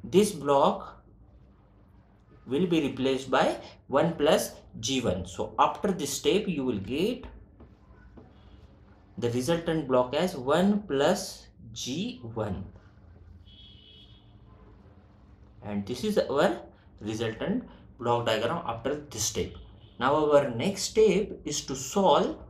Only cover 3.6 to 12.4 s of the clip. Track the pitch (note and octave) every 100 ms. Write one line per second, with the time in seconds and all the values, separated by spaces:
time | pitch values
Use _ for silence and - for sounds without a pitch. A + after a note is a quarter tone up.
3.6 | - - - C3 E3 D#3 D3 G#3 - -
4.6 | - A#2 A2+ C3 A2 F#2 F2 - - -
5.6 | D3 - G3+ F3 C#3 - C#3+ F3+ - -
6.6 | B2+ G#2 G2+ C#3 G#3 B3+ - - - -
7.6 | - - - - - - - - - -
8.6 | - - - - - - A#2 A#2+ B2+ E3+
9.6 | E3 D#3+ C3+ B2+ B2 C#3+ F#3 D3 B2 D#3
10.6 | G3 G#3 - C#3 D3 G#3 - - - -
11.6 | A#2 A2+ B2 D3 A#3 - A#2 A2